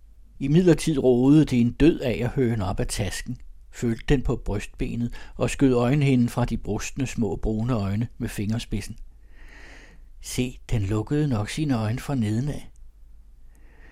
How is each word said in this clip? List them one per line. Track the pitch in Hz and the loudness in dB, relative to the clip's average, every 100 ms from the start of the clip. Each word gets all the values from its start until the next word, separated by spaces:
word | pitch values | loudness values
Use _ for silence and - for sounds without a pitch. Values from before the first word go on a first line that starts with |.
| - - - - | -20 -20 -20 -8
Imidlertid | 135 156 180 156 - 156 | 2 4 6 4 2 2
roede | 127 120 131 156 | 4 6 8 8
det | 147 123 | 6 4
en | 120 | 2
død | 120 143 - | 4 4 4
agerhøne | 135 104 120 139 120 117 | 0 -2 -2 0 0 0
op | 92 110 | -2 -2
af | 120 | -4
tasken, | - 98 - - 123 - - - | -2 -4 -6 -8 -10 -12 -18 -18
følte | - 120 113 - | -6 -4 -4 0
den | 143 | 2
på | - 117 | 2 -2
brystbenet | - 104 - - 131 113 120 - - | -2 -6 -6 -6 -6 -4 -6 -6 -12
og | - 120 | -4 -4
skød | - 139 | 2 4
øjenhinden | 120 120 147 139 127 120 | 4 4 2 4 4 2
fra | - | 0
de | 117 117 | -2 -2
brustne | - 107 - - 127 | -4 -6 -6 -6 -6
små | - 104 104 | -2 -2 -2
brune | - 107 117 | -2 -2 0
øjne | 120 98 104 120 - | 0 0 -2 -4 -6
med | 110 | -8
fingerspidsen. | - 101 117 - 107 - 107 - - - - - - - - - - - - | -4 -4 -4 -4 -6 -8 -12 -16 -18 -20 -20 -20 -20 -20 -20 -20 -20 -20 -18
Se, | - - 127 - - | -8 -4 -4 -6 -4
den | 117 | -2
lukkede | 98 107 107 147 151 | 0 -2 -2 0 0
nok | 113 104 | 0 -2
sine | - 156 | -4 -2
øjne | 120 107 123 | 0 0 -4
fra | - | -4
nedenad. | 139 107 110 139 87 - - - - - - - - - - - - - | -2 0 0 -2 -6 -10 -18 -20 -20 -20 -20 -20 -20 -20 -20 -20 -20 -20